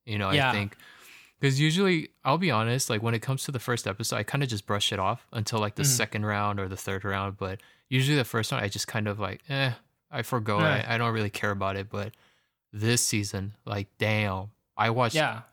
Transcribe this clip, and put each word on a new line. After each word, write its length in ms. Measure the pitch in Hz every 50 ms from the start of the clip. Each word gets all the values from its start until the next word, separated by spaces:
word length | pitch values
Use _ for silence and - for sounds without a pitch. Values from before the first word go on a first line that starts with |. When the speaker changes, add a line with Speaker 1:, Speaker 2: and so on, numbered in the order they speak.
| -
Speaker 1:
you 120 | 120 104
know, 140 | 104 101 95
Speaker 2:
Yeah. 180 | 95 143 135 127
Speaker 1:
I 20 | 110
think. 220 | 101 101 101 - - - - - - - - - - - - _ -
'Cause 180 | 139 139 135 135
usually, 500 | 151 156 160 185 202 190 180 156 - - _ _ -
I'll 140 | 135 143
be 120 | 165 190 165
honest, 380 | 117 110 110 117 123 135 - -
like, 120 | 117 104 110
when 100 | 117 117
it 80 | 113
comes 220 | - - 135 135 -
to 80 | -
the 80 | 139 117
first 280 | - - 120 117 -
episode, 280 | - 98 - 113 - 123
I 60 | 110 104
kinda 240 | - - 139 143
just 180 | 123 113 101 -
brush 260 | - 104 101 - -
it 80 | 110 98
off 280 | 92 98 117 - - -
until, 280 | - 117 104 - 120 110
like, 160 | 104 104 -
the 80 | - 147
Speaker 2:
Mm. 140 | 139 127
Speaker 1:
second 280 | 117 110 - - 107 104
round 340 | 107 104 104 104 104 101 98
or 80 | 95
the 100 | 95 95
third 260 | - - 98 98 95 101
round, 320 | 101 98 98 98 98 95
but 240 | - 98 92 95 - - - - _ _ -
usually 280 | 131 131 131 139 151
the 80 | 143 117
first 260 | - - 113 107 -
one, 120 | 139 123 107
I 40 |
just 200 | 101 - - -
kind 200 | - - 113 107
of, 120 | 104 101 107
like, 240 | 101 92 - - - -
"Eh, 240 | 139 139 135 131 117 - _ _ _ _ _ -
I 120 | - 117 117
forgo 360 | - 131 120 107 110 104 104
Speaker 2:
Right. 180 | - 156 139 117
Speaker 1:
it. 100 | 110 113
I 80 | 117
don't 160 | 113 117 117 113
really 160 | 110 104 98
care 220 | - - - 104
about 240 | 101 98 98 98 98
it," 140 | 98 98 110
but 260 | - 98 101 110 - _ _ _ _ _ _ _ _ _ _ _
this 340 | - 104 110 117 120 120 -
season, 480 | - 117 104 101 101 - 98 95 104 107 _ -
like, 220 | 117 104 101 98 - _
damn, 540 | - 107 107 107 107 107 101 95 95 95 107 - _ _ _ -
I 140 | - 107 113
watched 260 | 113 123 123 113 113
Speaker 2:
Yeah. 260 | 156 151 123 110 113 - _